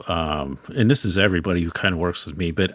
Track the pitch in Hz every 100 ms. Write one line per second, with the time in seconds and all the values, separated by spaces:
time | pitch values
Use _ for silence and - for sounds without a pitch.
0 | - 82 80 76 69 67 - - 110 139
1 | 104 90 98 90 90 87 85 - 98 87
2 | 87 85 - 76 87 82 92